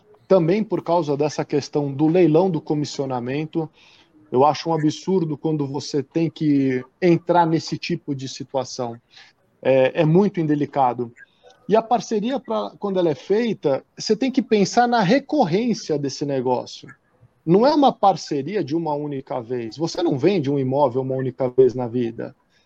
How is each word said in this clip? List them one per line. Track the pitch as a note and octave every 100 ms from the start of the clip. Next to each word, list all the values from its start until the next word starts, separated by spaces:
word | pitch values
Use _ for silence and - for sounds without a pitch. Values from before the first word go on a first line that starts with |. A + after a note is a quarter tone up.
| _ _ -
também | F#3+ D#3+ G#3
por | G#3 E3+
causa | - E3+ D3 C#3
dessa | D3+ -
questão | D3+ D3 - D3+ C#3+
do | C3+ D#3
leilão | F3 E3+ D#3 F#3+
do | D#3+
comissionamento. | - D#3 C#3+ - C3+ B2+ A#2+ C#3 D#3 E3 D#3 _ _ _ _ _ -
Eu | B2 D3
acho | C#3 E3
um |
absurdo | D#3+ D3+ D3 - F#3+ E3 C#3+
quando | D#3+ D#3 C#3
você | C#3 C3+ D3
tem | B2+ E3 D#3+
que | - D#3 C#3+ C3+ B2+ B2+ -
entrar | F3+ E3 - F3 E3+
nesse | D#3+ - D#3
tipo | - E3+ -
de | C#3 C3
situação. | - C3 C3+ B2 - A#2+ A#2 _ - - _ _ _
É, | - C3 C3 -
é | D#3
muito | E3+ G3+ -
indelicado. | D#3+ D3 C#3 C#3+ B2+ B2 A#2+ - - _ _ _ -
E | G#3
a |
parceria, | A3+ A#3+ - A3 G#3+ C4+
pra, | - G#3+ G#3 -
quando | G3+ F#3
ela | E3+
é | C#3+
feita, | - G3+ A#3 - D3+ C3 - -
você | - G#3+
tem | C4+
que | B3+
pensar | G#3 G#3+ F#3+ - A#3+
na | A#3+
recorrência | F3+ C4+ C#4 D4+ F#3+ F3+ B3 F3+ - D3+
desse | C#3+ - C#3+
negócio. | C3+ B2+ B2 A2+ - - - _ _ _ _ -
Não | F#3 B3+
é |
uma | D#4 C4+
parceria | - G3 F3+ - D3 C#3 G#3
de | C3+ E3
uma | D#3+
única | D3 D3 C#3 - C3+
vez. | A2 B2 A2+ A2
Você | E3 -
não | E4+ C3+
vende | D#3 G3+ C3+
um | C#3+
imóvel | C3 C3+ C#3+ B2
uma | C3 C3
única | C3 B2+ B2+
vez | B2+ C3
na | B2 B2
vida. | B2 A#2 A2+ A#2+ - _ _